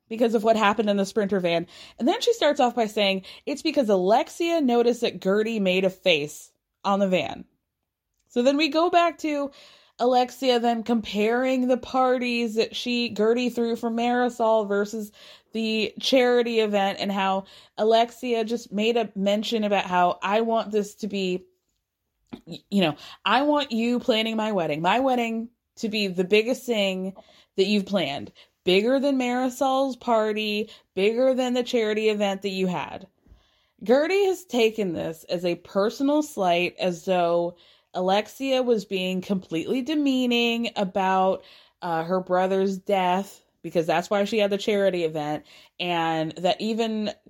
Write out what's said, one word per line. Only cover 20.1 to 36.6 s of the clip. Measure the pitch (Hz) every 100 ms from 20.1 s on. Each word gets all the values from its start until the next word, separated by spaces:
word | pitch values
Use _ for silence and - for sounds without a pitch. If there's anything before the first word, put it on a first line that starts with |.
| -
"I | 185 214
want | 226 226 202
this | 208 202 -
to | 202
be, | 196 185 180 - _ _ _ _ _ _ _ _ - -
y-, | 170 -
you | 202
know, | 165 147 - -
I | 190 233
want | 294 294 277
you | 226 233 240
planning | 240 220 226 220
my | 214
wedding, | 202 160 151
my | 175 226
wedding | 269 247 233 226 233 _ _ -
to | 220
be | 214 196
the | 180
biggest | 180 214 226 247
thing | - 220 196 185 190 190 - _ _ -
that | 190
you've | 208 190
planned, | 196 143 139 104 - - _
bigger | 180 185 220 269
than | 285 269
Marisol's | 247 247 262 247 269 262 269 247
party, | - 226 214 214 214 208 214 - _
bigger | - 202 226 262
than | 254 254
the | 247
charity | 247 247 214 214 220
event | 208 202 190
that | 202
you | 190 185
had." | 170 - - 190 _ _ - _ _ _ _
Gertie | 190 262 320 381 392
has | 359
taken | - 240 226 220 190
this | 160 165 165
as | - 175
a | 175 175
personal | - 196 208 233 277 302
slight, | 302 - 185 175